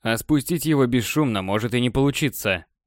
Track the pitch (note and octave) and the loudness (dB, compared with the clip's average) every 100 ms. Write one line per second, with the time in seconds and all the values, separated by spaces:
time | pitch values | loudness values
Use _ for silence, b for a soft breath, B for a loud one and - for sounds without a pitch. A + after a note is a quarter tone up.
0 | A2+ A2+ - D3+ - E3+ D#3 D3 B2+ B2 | -4 -4 2 0 0 -4 0 2 4 2
1 | G#2 D3+ C#3+ G#2 F#2+ G#2 A2+ B2 B2 C3 | 0 0 0 0 -2 -2 0 0 0 2
2 | C#3 - D3 - G#2+ F2+ - _ | 0 0 -4 -2 -2 -2 -4 _